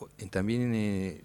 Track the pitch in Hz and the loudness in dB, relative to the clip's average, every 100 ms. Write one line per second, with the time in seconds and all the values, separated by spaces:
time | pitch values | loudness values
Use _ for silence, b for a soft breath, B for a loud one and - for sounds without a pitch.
0 | - - 95 95 101 117 123 113 104 98 | -16 -12 -4 -2 2 2 2 2 2 2
1 | 95 78 | -2 -4